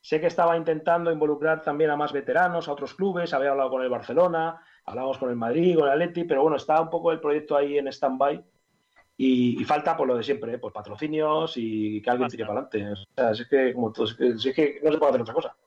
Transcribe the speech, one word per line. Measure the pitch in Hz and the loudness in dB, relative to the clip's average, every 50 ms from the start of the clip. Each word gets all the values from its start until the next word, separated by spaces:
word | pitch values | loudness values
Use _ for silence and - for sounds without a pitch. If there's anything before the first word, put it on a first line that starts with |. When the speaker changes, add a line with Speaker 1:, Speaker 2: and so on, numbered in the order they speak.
Speaker 1:
sé | _ - - 156 | _ -2 -2 0
que | 156 | 0
estaba | 170 165 - 175 170 170 | 0 2 2 2 4 2
intentando | 170 160 170 160 156 - - 170 170 170 170 | 2 0 -2 -2 -2 2 2 2 2 2 0
involucrar | 165 156 151 151 151 139 143 160 160 160 - | 0 0 0 0 0 0 0 0 0 0 -2
también | 160 147 147 156 151 | -6 0 0 2 2
a | 147 | 2
más | 147 147 143 139 | 0 -2 -2 -2
veteranos, | 143 135 - 127 156 180 180 170 170 160 - | -4 -4 0 2 2 2 2 0 -2 -4 -4
a | 143 | -6
otros | 139 143 127 - | -6 -8 -12 -6
clubes, | - 185 196 185 175 170 160 - | -4 -2 -2 -2 -2 -4 -2 -2
había | 135 135 143 | 0 0 2
hablado | 139 139 135 127 | 2 2 0 0
con | 131 131 127 | 0 -2 -2
el | 127 | -2
Barcelona, | 123 117 110 - 120 156 180 180 170 160 160 165 165 - - _ _ _ _ | -2 -4 -4 -2 2 4 4 4 2 0 -2 -2 -6 -8 -16 _ _ _ _
hablábamos | - - 120 131 135 135 - | -12 -8 -6 -4 -4 -4 -4
con | 135 127 | -2 -4
el | 120 | -2
Madrid, | 120 117 117 123 160 170 185 170 | -2 -2 0 0 2 4 4 4
con | 160 151 | 4 4
el | 143 139 | 4 4
Atleti, | 151 175 170 170 175 170 | 2 0 -2 -2 -6 -2
pero | 170 151 135 143 | 0 2 4 4
bueno, | 160 151 135 | 4 2 0
está | - - 151 156 | 0 2 2 2
un | 165 160 | 2 0
poco | 165 170 165 170 | -2 -2 0 0
el | 165 156 | -2 0
proyecto | - 151 147 151 151 - 151 | 0 -2 -2 -2 -2 0 2
ahí | 143 143 143 143 143 | 2 2 2 0 -2
en | 139 135 | -2 -2
stand-by | 131 - - 139 131 131 135 139 151 170 - _ _ _ _ _ _ _ _ _ _ _ _ _ _ | -6 -2 -2 -2 2 2 0 0 0 -2 -8 _ _ _ _ _ _ _ _ _ _ _ _ _ _
y, | _ 131 131 127 123 123 123 120 - | _ 2 4 4 4 4 2 2 0
y | - | 0
falta, | - 151 147 147 170 160 | 0 0 0 2 0 0
pues, | 160 147 127 | 0 2 0
lo | 123 | 0
de | 120 110 | 0 0
siempre, | 139 135 - 107 113 120 | -2 -4 -4 -4 -8 -8
¿eh? | 123 | -8
Pues | 120 110 - | -8 -10 -10
patrocinios | 110 104 - 107 104 151 151 151 156 151 151 151 156 160 160 - | -12 -12 -12 -12 -8 -6 -4 -2 0 0 2 2 0 0 -2 -4
y | 127 113 113 113 110 107 107 107 107 107 | -6 -6 -4 -2 -2 -2 -2 -4 -4 -2
que | - | -2
alguien | 120 123 127 120 | 0 0 0 -2
Speaker 2:
Falta. | 107 | -2
Speaker 1:
tire | - 110 | -6 -6
para | 107 104 120 | -4 -4 -6
adelante. | 139 - - 107 101 104 104 101 98 | -6 -4 -6 -6 -4 -4 -8 -10 -12
O | _ _ | _ _
sea, | - 127 117 110 | 0 2 2 2
si | 110 120 | 0 -2
es | _ | _
que, | - 135 131 127 117 | 2 4 4 2 0
como | 123 120 110 110 | 0 -4 -4 -2
todo, | - 123 | -2 -4
si | 107 113 | -4 -2
es | - | 0
que, | 131 123 117 110 | 0 2 2 2
si | 110 131 | -2 -2
es | 131 | 0
que | - 156 - - - 147 | 2 0 0 0 0 0
no | 156 147 | 0 2
se | 156 | 4
puede | 151 143 | 4 4
hacer | 127 127 120 | 4 2 0
otra | 110 - | 0 -4
cosa. | 156 170 - - _ _ | -4 -4 -4 -10 _ _